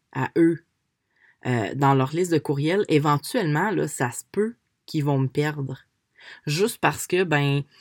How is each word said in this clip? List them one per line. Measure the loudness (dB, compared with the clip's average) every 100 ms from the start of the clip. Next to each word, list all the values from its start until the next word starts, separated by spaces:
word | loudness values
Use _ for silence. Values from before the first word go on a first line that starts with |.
| _
à | -6 -2 2
eux, | 2 2 _ _ _ _ _ _ _ _ -2
euh, | -2 -2 2
dans | 4
leur | 4 2
liste | 0 0
de | 0
courriels, | 0 -2 0 0 2
éventuellement, | 2 4 0 0 -2 0 0 0
là, | 0 -2
ça | -2 -4
se | -4 -8
peut | -4 -4 -4 _ _ -8
qu'ils | -4 0
vont | 0
me | 0
perdre. | 0 -2 -4 -8 -10 _ _ _ _ -20 -12 -6
Juste | 0 0 0
parce | -2 -2 -2
que, | 0
ben, | 2 2 2 0 -4 _